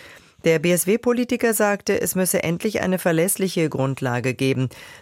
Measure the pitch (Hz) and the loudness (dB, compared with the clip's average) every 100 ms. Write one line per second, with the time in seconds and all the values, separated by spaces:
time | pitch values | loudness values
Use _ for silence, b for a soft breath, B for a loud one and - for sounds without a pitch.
0 | B B B B 165 160 170 175 185 233 | B B B B 0 2 2 2 2 0
1 | 247 240 247 240 233 220 208 202 - 196 | 2 0 0 0 0 2 0 0 -2 -2
2 | 175 185 185 190 - 170 220 208 185 185 | -2 -2 0 0 -2 -2 -2 -2 -2 0
3 | 185 160 180 - 190 180 156 131 135 131 | 0 2 2 0 -2 0 0 0 -2 -2
4 | 131 120 120 123 135 127 131 B B B | -2 -2 -2 0 0 0 -2 B B B